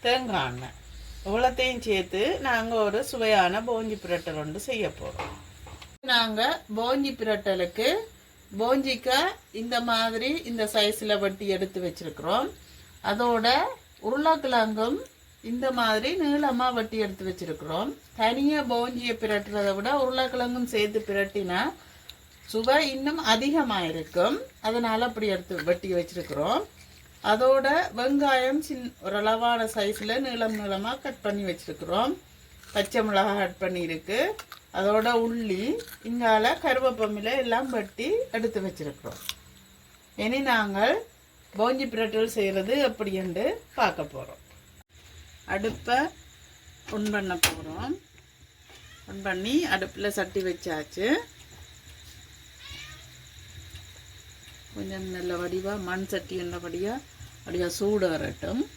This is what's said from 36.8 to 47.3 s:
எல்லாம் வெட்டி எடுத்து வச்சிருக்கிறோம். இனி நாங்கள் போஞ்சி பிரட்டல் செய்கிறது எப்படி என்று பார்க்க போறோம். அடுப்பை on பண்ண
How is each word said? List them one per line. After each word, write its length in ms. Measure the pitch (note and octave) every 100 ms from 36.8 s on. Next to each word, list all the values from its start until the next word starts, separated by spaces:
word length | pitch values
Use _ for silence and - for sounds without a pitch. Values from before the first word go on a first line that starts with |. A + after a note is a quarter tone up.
| B3+ A3+ G#3+ G#3 G#3+ C4+ B3
எல்லாம் 260 | A3+ C4+ A#3+
வெட்டி 320 | G3 - C4 A4 B4+ A3+
எடுத்து 220 | A3 A3 F#3+
வச்சிருக்கிறோம். 560 | F3 D3 - - - - - - - - - - - - - G#3+
இனி 160 | C4 C4+
நாங்கள் 420 | A#3 G#3 G3 A3+ G4 A#4 - _ _ - G3
போஞ்சி 280 | A3+ C4 C4
பிரட்டல் 420 | A3+ A3+ A3 A3+
செய்கிறது 400 | A3+ G3 F#3+ F#3+ C4+ C4
எப்படி 240 | - G3 F#3+
என்று 220 | F#3 F3 B3+ A4 - -
பார்க்க 240 | G#3+ E3+ D3
போறோம். 300 | C3+ B2 - - - - - _ - - - - - -
அடுப்பை 420 | G3 A3 - - B3 D#4 - - - - - - - - G#3
on 80 | G#3+
பண்ண 220 | G#3 F#3+